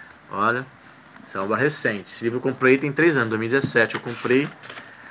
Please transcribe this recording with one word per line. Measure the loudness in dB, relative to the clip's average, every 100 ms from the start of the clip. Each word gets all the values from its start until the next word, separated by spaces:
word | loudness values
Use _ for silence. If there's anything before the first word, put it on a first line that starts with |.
| -20 -20 -10
Olha, | -2 0 0 -6 -14 -20 -20 -20 -20
essa | -12 -6
é |
uma | -2
obra | 0
recente. | 0 0 -2 -4 -8
Esse | -6
livro | -4 -2
eu |
comprei | -2 2 4 4
tem | 2
três | 2 2 2
anos, | 0
dois | -2
mil | 0
e |
dezessete. | 0 2 2 2 0
Eu |
comprei, | -8 -6 2 2 2 -6 -18 -18 -18 -20 -20